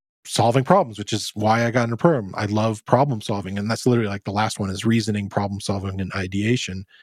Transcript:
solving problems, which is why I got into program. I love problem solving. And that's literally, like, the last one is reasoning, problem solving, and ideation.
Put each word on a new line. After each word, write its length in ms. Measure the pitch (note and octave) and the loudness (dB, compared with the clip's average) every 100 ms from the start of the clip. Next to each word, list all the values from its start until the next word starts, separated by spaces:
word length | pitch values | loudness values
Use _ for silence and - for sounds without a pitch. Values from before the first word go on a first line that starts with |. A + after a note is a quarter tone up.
| _ _ - | _ _ -4
solving 380 | - A2+ B2 | 2 4 2
problems, 360 | C3 F#3+ C3+ G#2+ | 4 4 4 -6
which 120 | G2+ | -6
is 200 | G#2+ - | -4 -6
why 320 | G#2+ G#2+ A2+ A#2 | -2 2 2 2
I 60 | |
got 140 | B2 A#2 | 0 -2
into 120 | A2+ | 2
program. 360 | E3+ C#3+ F#2+ F2+ | 2 2 -2 -6
I 100 | G2+ | -2
love 400 | G#2+ A2+ G#2+ - | 0 0 -2 2
problem 340 | B2 D3 A2 | 4 4 0
solving. 380 | - G2+ F2+ G2+ | -4 -6 -4 -6
And 140 | G#2 | -4
that's 160 | B2+ C3 | 0 4
literally, 220 | A#2+ G#2 | 4 2
like, 160 | G2 - | -4 -4
the 60 | |
last 280 | G2+ G#2+ - | -2 -2 -2
one 100 | G2 | -4
is 160 | F#2 A2+ | -2 2
reasoning, 420 | A2+ A2 G#2 G2 | 2 0 -2 -2
problem 320 | - G2+ G2+ | -4 -4 -4
solving, 400 | - G2 G2 F#2+ | -4 -4 -4 -6
and 140 | F#2 | -4
ideation. 720 | G2 F#2 G2 G#2+ B2 - F#2+ F#2+ _ | -4 -4 -2 0 0 -2 -10 -14 _